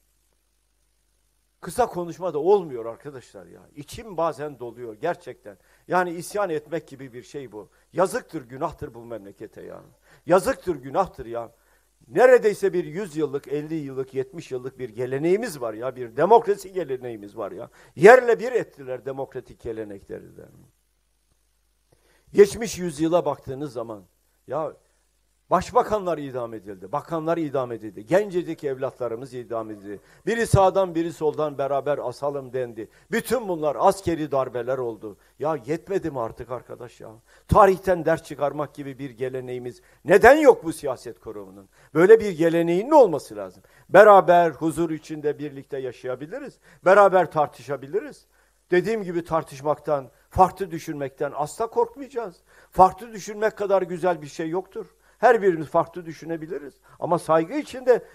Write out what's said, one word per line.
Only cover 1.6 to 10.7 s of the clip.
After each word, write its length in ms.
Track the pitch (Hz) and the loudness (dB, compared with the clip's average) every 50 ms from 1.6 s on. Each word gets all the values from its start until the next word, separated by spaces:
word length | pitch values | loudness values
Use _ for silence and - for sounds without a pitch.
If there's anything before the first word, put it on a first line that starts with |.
kısa 260 | - 185 - 240 233 | -16 -6 -2 -2 -2
konuşma 480 | 220 - 175 175 170 151 156 185 180 147 | -2 -4 -6 -8 -8 -10 -8 -8 -6 -4
da 40 | 147 | 0
olmuyor 480 | 151 185 208 202 175 156 127 117 110 | 4 4 4 4 2 -2 -8 -10 -10
arkadaşlar 600 | 117 113 - - 151 139 123 - - - 98 87 | -10 -12 -12 -14 -16 -16 -16 -18 -20 -20 -20 -20
ya. 140 | 87 92 95 90 82 _ | -20 -20 -20 -20 _ _
İçim 420 | 147 143 - - 220 233 226 185 | -20 -18 -16 -16 -16 -16 -10 -6
bazen 420 | 160 165 165 147 135 147 151 143 113 | -4 -4 -4 -4 -6 -10 -12 -10 -12
doluyor 360 | 123 120 110 120 123 113 104 | -12 -14 -12 -12 -14 -14 -10
gerçekten. 640 | 101 131 170 175 - - 127 117 - - 104 98 - _ _ _ _ _ - | -6 -6 -6 -6 -6 -10 -16 -18 -18 -20 -20 -20 -20 _ _ _ _ _ -2
Yani 220 | 165 180 180 180 | -2 -2 0 -2
isyan 400 | 165 180 160 - - 208 202 180 | -4 -10 -10 -8 -6 -4 -4 -2
etmek 380 | 156 147 151 - 165 160 156 - | -4 -6 -6 -8 -8 -10 -10 -12
gibi 240 | 143 123 139 127 | -16 -18 -18 -16
bir 100 | 113 123 | -18 -18
şey 300 | 110 - - 147 131 110 | -18 -16 -16 -16 -14 -14
bu. 160 | 98 107 92 - _ _ _ _ | -16 -18 -18 -18 _ _ _ _
Yazıktır, 500 | - 151 185 165 196 254 - - - 156 | -2 0 0 0 -2 -4 -8 -10 -12 -14
günahtır 520 | 127 117 127 131 165 160 - - 147 135 113 | -12 -12 -8 -8 -8 -8 -8 -10 -14 -16 -14
bu 100 | 117 117 | -16 -14
memlekete 580 | 117 117 104 98 98 101 - - - _ - | -14 -14 -14 -14 -16 -18 -18 -18 -18 _ -18
ya. 180 | 87 92 87 90 95 101 _ _ _ _ _ _ _ | -18 -18 -18 -18 -20 _ _ _ _ _ _ _ _
Yazıktır, 500 | - 170 190 180 247 269 - - 180 | 2 2 2 4 0 -4 -4 -6 -6